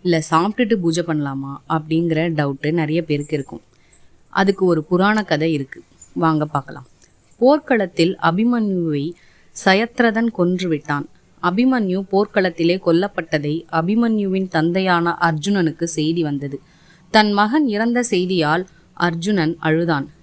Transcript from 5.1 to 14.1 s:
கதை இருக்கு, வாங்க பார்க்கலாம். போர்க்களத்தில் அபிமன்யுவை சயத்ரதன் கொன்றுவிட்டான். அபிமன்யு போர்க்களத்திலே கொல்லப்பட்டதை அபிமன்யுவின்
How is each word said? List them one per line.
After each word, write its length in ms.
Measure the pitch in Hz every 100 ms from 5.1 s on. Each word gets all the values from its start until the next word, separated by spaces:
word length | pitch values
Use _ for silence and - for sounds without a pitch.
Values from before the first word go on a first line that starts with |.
| 214
கதை 260 | 202 151 160
இருக்கு, 280 | 151 135 - - _ -
வாங்க 320 | - 170 156 151
பார்க்கலாம். 400 | 151 - - 127 _ _ _ _ -
போர்க்களத்தில் 760 | 247 294 - 240 190 - 170 190
அபிமன்யுவை 800 | 165 175 233 240 214 185 165 147 151 170 _ _ _ -
சயத்ரதன் 720 | - 190 226 - 233 214 233
கொன்றுவிட்டான். 760 | - 180 180 180 156 - 147 143 _ _ _
அபிமன்யு 560 | 175 185 254 254 196 185
போர்க்களத்திலே 760 | 190 196 208 214 180 170 165 185
கொல்லப்பட்டதை 760 | 175 165 202 190 165 156 147 156 -
அபிமன்யுவின் 760 | 165 170 220 233